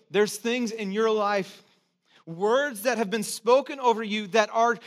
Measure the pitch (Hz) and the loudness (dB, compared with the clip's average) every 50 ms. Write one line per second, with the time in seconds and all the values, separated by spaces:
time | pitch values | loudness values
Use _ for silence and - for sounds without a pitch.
0 | _ - 151 202 208 202 208 - - 233 240 254 240 202 226 226 208 190 196 220 | _ -2 2 2 2 2 0 -6 -4 -2 -2 -2 -2 -4 -4 -6 -6 -4 -2 0
1 | 226 220 214 214 202 202 208 202 185 - - - _ _ _ _ _ _ _ _ | 0 2 2 0 0 0 0 -2 -4 -6 -12 -20 _ _ _ _ _ _ _ _
2 | _ _ _ _ - 165 165 170 202 214 240 269 294 294 233 196 196 254 233 220 | _ _ _ _ -16 -14 -8 -2 0 2 2 2 2 0 -4 -4 -2 -2 0 0
3 | 233 185 220 220 208 - - - - 226 247 277 269 - 294 277 254 240 220 220 | -2 -2 -2 -4 -4 -6 -8 -2 2 4 4 4 4 0 -6 0 2 2 2 0
4 | 226 202 208 214 208 180 175 220 214 214 214 226 233 240 233 233 - | -2 -4 -4 -4 -4 0 2 2 2 2 2 2 2 2 0 -2 -6